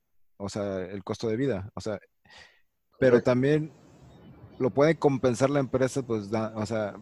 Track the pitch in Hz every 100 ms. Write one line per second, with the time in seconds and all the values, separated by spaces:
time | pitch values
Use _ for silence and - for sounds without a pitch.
0 | _ _ _ - 98 110 101 95 90 98
1 | - 104 117 110 139 98 98 - 110 101
2 | - _ _ - - _ _ _ _ _
3 | 131 120 127 123 139 151 156 - - -
4 | - - - - - - 127 - 151 156
5 | 147 131 127 110 135 143 127 127 131 139
6 | 120 110 101 110 110 110 107 110 104 98